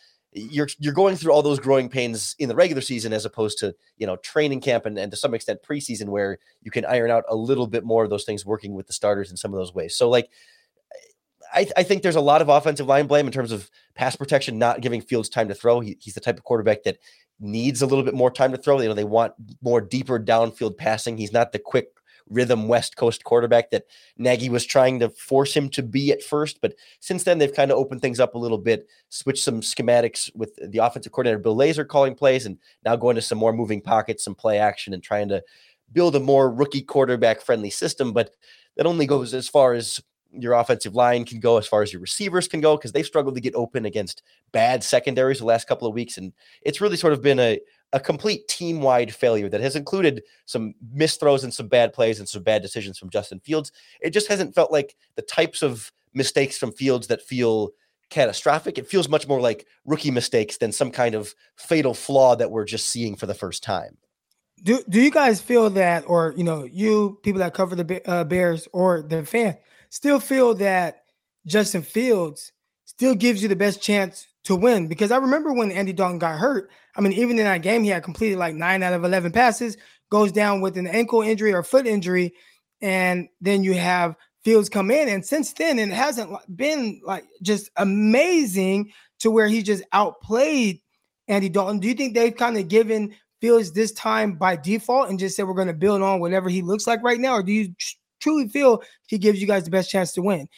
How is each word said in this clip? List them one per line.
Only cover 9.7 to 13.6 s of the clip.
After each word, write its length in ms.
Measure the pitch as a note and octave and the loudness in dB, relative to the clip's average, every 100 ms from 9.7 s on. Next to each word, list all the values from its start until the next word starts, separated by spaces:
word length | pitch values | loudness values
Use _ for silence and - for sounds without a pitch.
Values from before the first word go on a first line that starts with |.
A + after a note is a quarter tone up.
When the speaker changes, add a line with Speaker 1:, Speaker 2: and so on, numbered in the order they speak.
| F2+ | -8
Speaker 1:
ways. 200 | E2 - | -8 0
So, 140 | A#2+ | 2
like, 220 | A#2+ - _ _ _ _ _ _ - - _ _ _ - | 2 0 _ _ _ _ _ _ -20 -20 _ _ _ -4
I, 140 | E3 - - | -2 0 0
I 60 | |
think 180 | F3+ F#3+ | 0 0
there's 140 | F#3 D#3+ | 0 2
a 60 | |
lot 200 | C#3+ D#3 | 4 4
of 80 | D3+ | 6
offensive 380 | D3 D3+ C#3+ C3 | 4 4 -2 2
line 180 | C#3 C#3+ | 2 4
blame 220 | D3 C#3 | 2 2
in 40 | |
terms 200 | A#2 A#2 | -2 -6
of 180 | G#2+ | -8